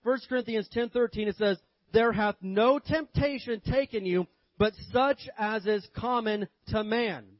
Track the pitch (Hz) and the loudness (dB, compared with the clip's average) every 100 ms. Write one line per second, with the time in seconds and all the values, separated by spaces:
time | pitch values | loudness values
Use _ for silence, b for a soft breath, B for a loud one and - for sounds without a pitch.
0 | 226 254 - 254 233 220 196 233 240 247 | 0 -2 0 -4 -2 -4 -2 -4 -2 0
1 | 240 208 214 - 208 185 _ _ _ 220 | 0 0 -4 0 0 0 _ _ _ 2
2 | 233 220 208 196 190 196 240 285 - 311 | 4 2 -2 -2 -2 2 4 4 0 -4
3 | 294 - 285 269 240 220 - 262 277 220 | 0 0 0 -2 -6 -6 0 0 0 -4
4 | 190 180 170 _ _ _ 214 202 - 240 | 0 0 -2 _ _ _ -2 -2 -4 0
5 | 269 277 - 233 214 220 190 208 - - | 2 0 -4 -6 -4 -2 0 -2 -2 -8
6 | 240 240 220 208 202 _ - 214 214 226 | -2 0 0 -2 -4 _ -4 -4 0 0
7 | 233 147 101 | -2 -4 -12